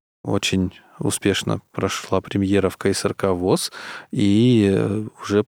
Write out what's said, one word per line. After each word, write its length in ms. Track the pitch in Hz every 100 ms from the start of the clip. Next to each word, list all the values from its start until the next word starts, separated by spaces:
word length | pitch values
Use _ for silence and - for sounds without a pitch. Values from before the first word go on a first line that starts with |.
| _ _
Очень 500 | - 98 - 95 92 - _ -
успешно 600 | 113 - 101 95 - 104 -
прошла 500 | - 95 - - 95
премьера 480 | - 101 95 101 92
в 80 | -
К 100 | 98
С 120 | 98 98
Р 80 |
К 200 | - 98
вос, 380 | 90 90 165 - - - - -
и, 580 | - 101 104 123 117 98
э, 340 | 104 110 104 107 -
уже 200 | - 101 107